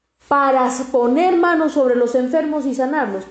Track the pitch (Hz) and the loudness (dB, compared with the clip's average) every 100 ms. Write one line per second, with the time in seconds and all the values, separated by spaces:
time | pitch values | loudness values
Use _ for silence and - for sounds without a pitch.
0 | _ _ - 285 277 262 254 254 262 254 | _ _ -2 0 2 2 0 -2 -2 0
1 | 240 277 370 349 349 330 311 294 254 247 | 2 2 2 2 2 2 0 0 2 2
2 | 240 254 254 320 302 302 269 254 262 302 | 0 0 0 -2 -2 -4 -4 -4 -2 -2
3 | 214 190 - | -4 -6 -8